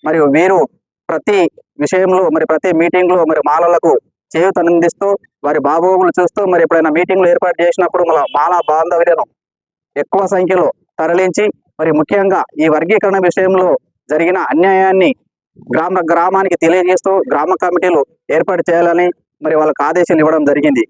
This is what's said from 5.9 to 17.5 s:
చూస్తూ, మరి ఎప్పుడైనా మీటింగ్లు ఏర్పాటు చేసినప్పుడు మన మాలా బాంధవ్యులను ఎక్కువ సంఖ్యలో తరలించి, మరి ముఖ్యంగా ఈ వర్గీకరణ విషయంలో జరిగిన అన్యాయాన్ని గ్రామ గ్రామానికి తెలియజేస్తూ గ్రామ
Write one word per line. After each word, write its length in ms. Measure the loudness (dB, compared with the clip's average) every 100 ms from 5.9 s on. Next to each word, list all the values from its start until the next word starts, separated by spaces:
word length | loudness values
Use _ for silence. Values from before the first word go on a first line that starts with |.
| 2 0 0
చూస్తూ, 220 | -2 -2 -2
మరి 100 | 0 2
ఎప్పుడైనా 260 | 0 0 -2
మీటింగ్లు 300 | -2 0 2
ఏర్పాటు 240 | 2 0 0
చేసినప్పుడు 400 | -2 0 -2 0 0
మన 100 | 0 0 -2
మాలా 220 | 0 -2 0
బాంధవ్యులను 560 | -2 0 0 0 0 -4 _ _ _ _ _ _ -8
ఎక్కువ 260 | -4 -2 0
సంఖ్యలో 340 | 0 0 0 -2 -4 _ -6
తరలించి, 460 | -2 0 0 -2 -4 -4 _ -6
మరి 120 | -2 -2
ముఖ్యంగా 400 | 0 0 0 -2 -4 -2
ఈ 40 | 0 0
వర్గీకరణ 420 | 0 0 0 0 -2
విషయంలో 400 | 0 0 0 0 -2 _ _ _
జరిగిన 280 | -2 0 -2 -2
అన్యాయాన్ని 560 | 0 2 2 2 2 0 -2 _ _ _ _ -8
గ్రామ 260 | -6 -2 -4 0
గ్రామానికి 460 | 0 2 0 -2 0
తెలియజేస్తూ 480 | 2 2 2 0 0 -2 0
గ్రామ 200 | -2 -2